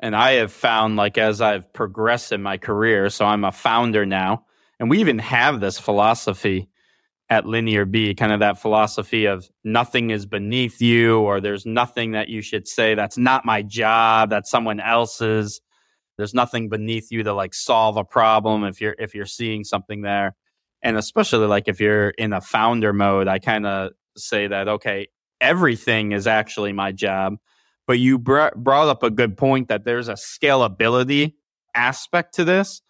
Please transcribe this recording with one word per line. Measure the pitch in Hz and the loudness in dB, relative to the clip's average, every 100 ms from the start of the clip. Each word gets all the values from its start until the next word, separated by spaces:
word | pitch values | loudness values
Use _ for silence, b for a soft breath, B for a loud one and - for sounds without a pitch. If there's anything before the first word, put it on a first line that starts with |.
And | 117 107 | -4 2
I | 127 | 4
have | 131 107 | 4 0
found, | - 123 113 110 107 | 0 0 2 2 2
like, | 104 117 | 0 2
as | 110 107 | 0 2
I've | 110 101 90 | 0 0 -6
progressed | - 107 101 110 120 - | -8 -8 -2 0 0 -2
in | 104 | -6
my | 101 95 | -4 -6
career, | - 104 113 104 98 | -4 0 2 2 2
so | - 104 | 0 0
I'm | 104 | 2
a | 98 | 0
founder | - 127 117 120 107 98 | -2 0 2 2 2 0
now, | 95 95 113 _ _ _ - | 0 0 -2 _ _ _ -6
and | 117 | 0
we | 175 | 2
even | 185 117 | 2 0
have | 107 123 131 131 | 0 2 2 2
this | 98 - | -2 -4
philosophy | - 101 107 117 - 95 104 95 92 _ _ _ _ _ - | 0 2 4 2 -2 -4 -2 -2 -6 _ _ _ _ _ -2
at | 113 | 0
Linear | - 113 113 104 | 0 -2 0 0
B, | 98 113 107 | 0 0 0
kind | 92 110 | 0 0
of | 104 | 2
that | 104 101 | 0 0
philosophy | 110 107 107 - 98 113 104 | 0 2 2 -2 -4 0 0
of | 95 90 _ | -2 -8 _
nothing | 107 117 120 127 117 | -2 -2 0 -2 -2
is | 107 | -4
beneath | 98 104 101 123 123 - | -6 -8 -4 -4 -4 0
you, | 120 117 117 113 | 2 4 4 4
or | 107 101 | 2 0
there's | 101 101 113 | -2 -6 -4
nothing | 117 123 - 113 | -2 -2 -2 -4
that | 110 107 | -4 -6
you | 113 | -8
should | 104 107 - | -8 -8 -6
say, | - 110 | 0 2
"That's | 107 101 - | 2 -2 0
not | 127 131 | 2 2
my | 117 110 | 0 -2
job, | 104 110 110 113 113 110 110 | -4 -2 0 2 4 4 2
that's | 104 - | 0 -2
someone | 123 113 104 | -2 -2 -4
else's." | 101 117 117 - 113 110 104 - _ _ _ _ _ - | 0 0 0 -2 -2 0 -2 -8 _ _ _ _ _ -10
There's | 104 | -4
nothing | 117 123 120 110 | 0 0 -2 -4
beneath | 107 107 113 - | -6 -4 -6 -6
you | 113 | -4
to, | 104 | -2
like, | 101 95 | -2 -4
solve | - - 117 110 104 | -6 0 2 2 0
a | |
problem | 95 127 110 110 110 107 | -2 2 4 4 2 0
if | 101 92 | -2 -6
you're, | 107 104 | -6 -6
if | 107 | -10
you're | 104 98 | -10 -12
seeing | - 117 107 | -8 -6 -6
something | 104 104 98 104 | -6 -6 -6 -10
there. | 101 101 98 - _ _ _ _ | -4 -2 -4 -6 _ _ _ _
And | 120 110 | -4 -2
especially, | 107 - 214 120 107 | -2 -2 0 2 2
like, | 101 101 | 2 0
if | 98 | 0
you're | 104 107 104 | 2 2 0
in | - 110 | -2 -4
a | 98 | -4
founder | - 117 113 117 107 | -2 0 2 2 0
mode, | 101 101 98 95 | 2 2 2 0
I | 95 | -2
kinda | - 110 104 98 95 - _ - | -2 -2 -2 -4 -6 -10 _ -18
say | - 107 101 | -6 -4 -2
that, | 98 98 | -4 -4
"Okay, | 104 117 98 98 _ _ - | -4 -4 -6 -8 _ _ -2
everything | 127 175 165 117 - 113 107 | 0 2 2 0 0 0 0
is | 101 104 | -2 0
actually | 110 107 - 101 | 0 0 -4 -6
my | 98 98 | -4 -6
job." | 95 104 95 95 104 _ _ _ _ - | -4 -4 -2 -4 -6 _ _ _ _ -2
But | 123 | 2
you | 127 131 | 4 2
br-, | 120 139 156 | 2 2 2
brought | - 120 139 156 | 0 2 4 4
up | 131 | 2
a | 120 | 0
good | 107 117 98 | 2 0 0
point | 135 135 123 | 0 0 0
that | 107 | -4
there's | 113 120 117 | -2 -4 -4
a | |
scalability | 101 - - 147 135 117 92 113 123 127 143 147 - _ _ _ | -10 -12 -2 2 4 2 0 2 2 2 0 0 -4 _ _ _
aspect | 120 123 135 - 175 165 | -2 -2 -2 -4 -4 -2
to | - | -2
this. | 170 185 196 - _ | 2 2 0 -6 _